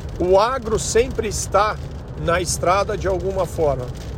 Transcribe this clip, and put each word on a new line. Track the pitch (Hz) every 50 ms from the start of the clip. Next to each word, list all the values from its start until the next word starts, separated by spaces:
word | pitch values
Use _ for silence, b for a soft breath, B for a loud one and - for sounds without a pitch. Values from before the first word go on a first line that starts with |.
| - - - -
o | 175 180 190 196
agro | 214 240 262 262 226 220 220 190
sempre | - - - 220 254 269 - - 220 208
está | 180 - - - - 190 208 214 185 - - - - - - - - - 151
na | 165 170 180
estrada | 180 - - - 170 170 185 202 196 208 208
de | 185 165
alguma | 185 190 180 175 190 190 190 180
forma. | - - - 160 143 135 131 123 127 - B B B B